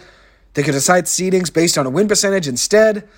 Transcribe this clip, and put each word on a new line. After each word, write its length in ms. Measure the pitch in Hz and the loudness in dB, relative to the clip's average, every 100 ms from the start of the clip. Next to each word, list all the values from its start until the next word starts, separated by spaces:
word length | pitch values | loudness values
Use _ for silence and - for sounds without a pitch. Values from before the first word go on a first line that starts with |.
| - _ _ _ _ | -14 _ _ _ _
They 100 | - | -4
could 100 | 143 | -2
decide 340 | 139 156 180 175 | -2 2 0 0
seedings 420 | - 185 185 175 | -4 -2 -2 -2
based 280 | 160 170 160 | 0 0 0
on 80 | 131 | -2
a 40 | |
win 180 | 147 208 | -2 0
percentage 400 | 208 196 196 147 | 0 0 -2 -2
instead. 600 | 123 - 208 220 208 208 | -6 2 4 4 2 -8